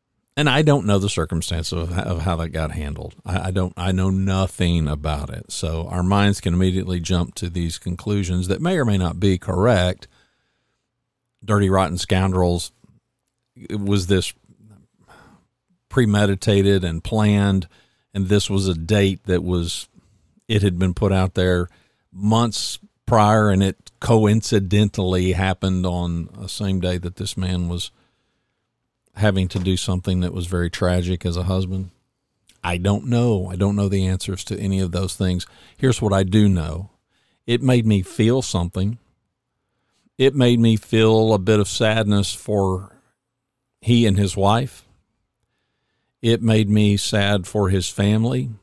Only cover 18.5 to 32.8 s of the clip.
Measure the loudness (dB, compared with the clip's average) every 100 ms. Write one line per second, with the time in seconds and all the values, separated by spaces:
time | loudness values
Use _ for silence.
18.5 | -2 -2 -2 0 2 2 0 -2 -2 -2
19.5 | -2 -4 -8 -12 _ _ _ _ _ -4
20.5 | 0 0 2 0 0 0 2 0 0 0
21.5 | 0 -2 _ _ _ _ -6 0 2 0
22.5 | -2 -8 -10 -16 _ 0 2 4 4 4
23.5 | 2 0 -2 _ _ 0 2 4 2 2
24.5 | 0 2 2 0 0 -2 0 0 0 0
25.5 | -2 -2 -2 -2 -2 -4 -4 -8 -12 -14
26.5 | -6 -4 -2 -2 -4 -6 -8 -10 -6 -4
27.5 | -4 -4 -6 -8 -14 _ _ _ _ _
28.5 | _ _ _ _ _ _ -2 0 2 0
29.5 | -2 -2 -2 -2 -4 -2 -2 -2 -4 -6
30.5 | -4 -4 -2 0 0 -2 -4 -4 -4 -2
31.5 | -2 -2 -6 -8 -14 _ _ _ _ _
32.5 | _ -6 -2